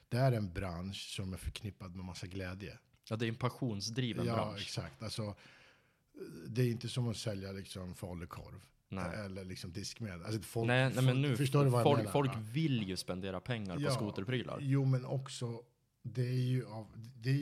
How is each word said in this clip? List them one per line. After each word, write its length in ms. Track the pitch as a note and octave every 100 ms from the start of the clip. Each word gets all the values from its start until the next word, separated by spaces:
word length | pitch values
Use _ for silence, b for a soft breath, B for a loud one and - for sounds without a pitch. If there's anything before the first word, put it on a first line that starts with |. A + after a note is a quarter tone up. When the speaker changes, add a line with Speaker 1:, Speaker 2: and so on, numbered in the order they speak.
| _
Speaker 1:
det 80 | A#2
är 160 | C3+
en 200 | A2+ G2
bransch 640 | F#2 F#2+ E2+ F#2+ G2+ - -
som 160 | F#2+
är 40 | F2+
förknippad 600 | - - G#2 - F#2 F#2
med 80 |
massa 220 | F2+ E2 F#2
glädje. 520 | F#2+ F#2 F#2 F#2 A#2+ _ _ -
Speaker 2:
Ja, 80 | A2
det 100 | A2+
är 20 |
en 80 | A#2
passionsdriven 880 | B2 - B2+ G2+ G2+ A2+ B2 - A#2
Speaker 1:
Ja, 80 |
Speaker 2:
bransch. 260 | A2+ G#2+ G#2
Speaker 1:
exakt. 420 | - - E2+ -
Alltså, 320 | G#2+ - G#2 G2 B B B B B B _ - - - C3+
det 160 | A#2
är 80 | B2
inte 180 | A#2 A#2
som 200 | C3 A#2+
att 80 | G2+
sälja 360 | A2 G2 F#2+
liksom 420 | G2 F2+ F#2+ F#2
falukorv. 680 | - F#2 F2 E2+ - - F#2+ - _ _
Speaker 2:
Nej. 280 | F#2+ F2 G#2+
Speaker 1:
Eller 200 | G2 F#2+
liksom 280 | F#2 - F#2+
diskmedel. 500 | F#2 F#2+ - A2 F2
Alltså, 160 | E2+ A2
folk, 240 | - A2+ A#2
Speaker 2:
Nej, 180 | B2+
nej, 100 | C3
men 100 | C3 C3
Speaker 1:
folk, 120 | B2+
Speaker 2:
nu, 180 | C#3+ A#2
Speaker 1:
förstår 280 | C#3 C#3+
du 60 | C#3
vad 100 | A#2+
jag 40 | C#3+
Speaker 2:
folk, 120 | A#2
Speaker 1:
menar? 140 | G#2+
Speaker 2:
folk 180 | C#3+ C3+
Speaker 1:
Ja. 60 | A2
Speaker 2:
vill 480 | G#2+ C3+ D#3 A#2+ F#2+
ju 80 | F2+
spendera 440 | - F#2 F#2+ F#2
pengar 360 | - A2+ F#2+ F2
på 60 |
Speaker 1:
Ja. 80 | C#3+
Speaker 2:
skoterprylar. 680 | B2+ G#2 - G2 B2+ - -
Speaker 1:
Jo, 240 | C#3+ C#3
men 200 | C3+ C3
också, 580 | B2+ C3+ - - A#2+ A#2 - _ _ _
det 200 | A2 A2 B2
är 40 | B2+
ju 260 | B2+ B2+ G2+
av, 260 | A2 G#2 A2+ A2+ A#2+
det 140 | B2
är 40 | C#3